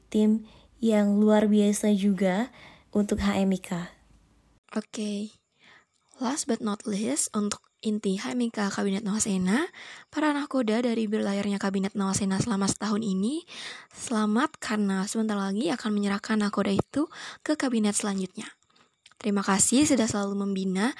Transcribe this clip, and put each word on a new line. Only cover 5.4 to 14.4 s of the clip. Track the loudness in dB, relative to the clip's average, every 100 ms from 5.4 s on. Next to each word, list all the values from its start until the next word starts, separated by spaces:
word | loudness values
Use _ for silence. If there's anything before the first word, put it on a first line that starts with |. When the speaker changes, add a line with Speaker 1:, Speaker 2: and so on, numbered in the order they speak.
| _ _ _ -20 _ _ _ -6
Speaker 2:
Last | -4 -4 -2
but | -2
not | -2 -4
least, | -4 -4 -2 -2 -2
untuk | -2 -4 -6 _ _
inti | -4 -2 -2 -4
H | -4 -4
M |
I | -4
K | -2 -4
Kabinet | -2 -2 -2 -2
Nawasena, | -2 -2 0 0 0 0 -6 -18 -20 -10
para | -2 0 0
nahkoda | -2 -2 0 0
dari | 0 0 0
berlayarnya | 0 0 -2 -2 -2
Kabinet | 0 0 -2 -2
Nawasena | -2 0 0 0
selama | 0 0 -2
setahun | -2 -2 -2
ini, | -2 -2 -2 -4 -8 -14 -14 -16 -18 -14
selamat | -6 -2 0 2